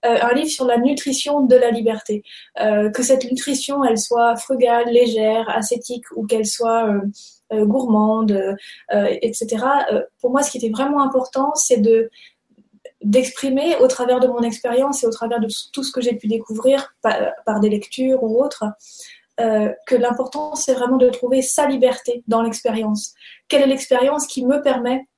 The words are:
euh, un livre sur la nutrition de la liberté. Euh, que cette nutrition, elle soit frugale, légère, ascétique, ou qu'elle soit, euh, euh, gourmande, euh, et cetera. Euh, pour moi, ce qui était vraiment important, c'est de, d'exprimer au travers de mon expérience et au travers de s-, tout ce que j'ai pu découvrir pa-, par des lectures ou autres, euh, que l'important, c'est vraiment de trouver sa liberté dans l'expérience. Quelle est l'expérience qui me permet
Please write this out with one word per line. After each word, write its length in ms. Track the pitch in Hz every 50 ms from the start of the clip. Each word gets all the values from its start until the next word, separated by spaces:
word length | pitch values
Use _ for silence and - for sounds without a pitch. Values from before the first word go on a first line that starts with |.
| -
euh, 100 | 233 233 - -
un 100 | 233 247
livre 160 | 277 311 311
sur 160 | - - 262
la 140 | 247 240 240
nutrition 640 | 240 277 294 262 - 277 262 - - 285 285 294 269
de 140 | 247 254
la 140 | 247 240 233
liberté. 520 | 220 233 220 226 220 214 - - 214 208 - - - - - _ _ -
Euh, 300 | - 214 208 208 208 214
que 120 | 208 254 247
cette 220 | - 269 262 254 240
nutrition, 540 | 254 254 - 294 277 262 - - 277 285 277
elle 140 | 247 226 214
soit 360 | - - 233 233 233 233 233
frugale, 520 | 233 - - 269 240 247 240 233 233 240 240
légère, 580 | 240 240 247 233 220 220 214 214 220 226 226 220
ascétique, 560 | - 226 214 - 247 233 233 - 240 240 - - -
ou 100 | - 220
qu'elle 200 | 208 240 220 220
soit, 420 | 208 - - 233 226 226 226 226 214
euh, 120 | 208 202 196 202 202 - - - - _ _ _ 220
euh, 140 | 214 214
gourmande, 680 | 208 214 269 254 240 214 214 214 214 220 220 220 214 202
euh, 840 | 196 190 196 202 196 - - - - _ - 202 208 202 202 - -
et 120 | - 226 220
cetera. 500 | - 233 220 233 214 240 262 285 285 269 - 220
Euh, 100 | 185 - - _ _
pour 100 | - 247
moi, 120 | 247 277 285
ce 100 | - -
qui 60 | 240
était 120 | 233 226
vraiment 320 | 220 226 269 285 294 285 277
important, 500 | 262 262 262 254 254 - 262 269 285 302
c'est 240 | 302 - - 254 226
de, 300 | 208 226 226 226 226 226 _ - - - _ _ _ _ _ _ _ _ _ _ _ - _ _ -
d'exprimer 760 | 208 202 254 254 254 - - - 277 262 269 294 330 339 -
au 80 | 254 254
travers 320 | 254 - 247 240 247 254
de 80 | 254 254
mon 120 | 247 233 233
expérience 600 | 233 220 - - 240 233 247 269 285 269 269 -
et 40 |
au 40 | 226
travers 300 | 226 - 233 226 240 233
de 60 | 214
s-, 220 | 220 214 - - - -
tout 100 | 277 269
ce 100 | 269 -
que 80 | 262
j'ai 140 | 240 240 240
pu 140 | 240 - 214
découvrir 680 | 226 226 220 - 220 214 - 262 277 269 269 - _ _ _
pa-, 320 | 226 - - - - - - -
par 160 | - 208 208
des 80 | 208 214
lectures 540 | 208 208 208 - - - 254 262 262 254 226
ou 180 | 220 220 240 277
autres, 220 | 294 277 - 220 214 214 _ _ - - - - - - _ _ _ _ -
euh, 320 | 233 226 220 214 214 214 - - -
que 100 | - 262
l'important, 580 | 233 233 240 247 247 254 - - 294 302 302 302
c'est 200 | 294 - - 254
vraiment 220 | 247 247 247 262
de 140 | 262 247 247
trouver 320 | - - - 247 262 262 262
sa 240 | - - - 294
liberté 560 | 285 277 254 247 254 254 - - - 240 240 240 -
dans 120 | 226 226
l'expérience. 720 | 226 233 214 - - 240 220 220 220 214 208 208 - - - _ - - - - _ _
Quelle 140 | - 277 277
est 40 |
l'expérience 600 | 269 269 262 - - 262 247 254 277 294 294 285 -
qui 180 | - 269 247
me 160 | 247 285 285 285
permet 440 | 277 254 240 233 247 254 262 277 _ _